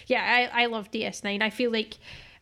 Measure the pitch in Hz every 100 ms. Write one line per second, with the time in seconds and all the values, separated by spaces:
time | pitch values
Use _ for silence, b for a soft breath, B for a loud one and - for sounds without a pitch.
0 | - 240 190 240 247 240 240 226 202 220
1 | 202 - 202 202 214 - 240 226 214 -
2 | B B B B